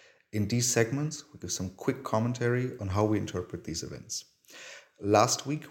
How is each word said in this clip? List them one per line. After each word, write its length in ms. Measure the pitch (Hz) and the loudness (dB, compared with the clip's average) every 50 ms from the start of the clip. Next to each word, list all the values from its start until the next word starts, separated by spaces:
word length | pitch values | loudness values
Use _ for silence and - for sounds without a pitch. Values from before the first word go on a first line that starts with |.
| - - _ _ _ _ - | -20 -20 _ _ _ _ -2
In 160 | 107 104 95 | -2 0 2
these 180 | 117 123 120 - | 2 2 2 4
segments, 560 | - 117 117 113 - 143 151 156 - - - - | 4 4 4 4 2 -2 -2 -4 -4 -8 -14 -16
we 80 | - - | -18 -12
give 140 | - 90 - | -8 -6 -6
some 160 | - 92 95 - - | -4 -6 -6 -6 -4
quick 260 | - - 127 - - | -2 -2 -2 -2 -2
commentary 680 | - - 110 117 120 123 - 123 120 123 123 127 127 - - | 0 0 2 2 2 0 0 0 0 2 0 0 -2 -4 -6
on 80 | 104 98 | -4 -2
how 160 | 92 104 107 | 2 4 4
we 120 | 107 107 101 | 4 4 2
interpret 460 | 98 - - 90 90 - - 87 - | 0 -2 -4 -6 -6 -6 -8 -10 -8
these 200 | - 80 - - | -6 -8 -6 -6
events. 420 | 73 73 67 - - - - - _ _ _ _ - - - - - - - - _ _ - | -8 -10 -12 -12 -10 -10 -10 -10 _ _ _ _ -20 -20 -18 -18 -16 -18 -18 -20 _ _ -6
Last 460 | 101 101 104 104 110 113 - - - | 0 4 6 8 8 6 4 0 -2
week, 180 | 131 151 151 - - | -4 -4 -6 -6 -10